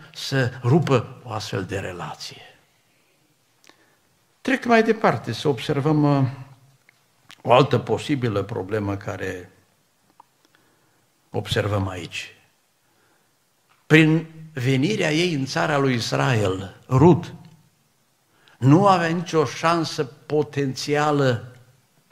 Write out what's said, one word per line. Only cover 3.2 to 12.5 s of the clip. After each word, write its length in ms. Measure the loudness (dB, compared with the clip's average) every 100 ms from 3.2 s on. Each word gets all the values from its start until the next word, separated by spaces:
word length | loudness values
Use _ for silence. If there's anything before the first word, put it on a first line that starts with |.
| _ _ _ _ _ -20 _ _ _ _ _ _
Trec 240 | -4 -2 4
mai 180 | 4
departe, 480 | 4 2 2 0 -4
să 160 | -4 -2
observăm, 560 | -2 -2 -2 0 2
uh, 260 | 2 2 0 -4 -16 -20 _ _ _ _ _ _ _ -14
o 120 | 2
altă 260 | 4 4 0
posibilă 640 | -2 -4 -2 -4 -2 -4
problemă 520 | -6 -8 -6 -6 -4 -6
care 560 | -8 -8 -8 -10 -14 _ _ _ _ _ _ _ _ _ _ _ _ _ _ _ _ _ _
observăm 580 | -8 -4 -4 -2 -2 -4
aici. 480 | -6 -12 -12 -14 -20 _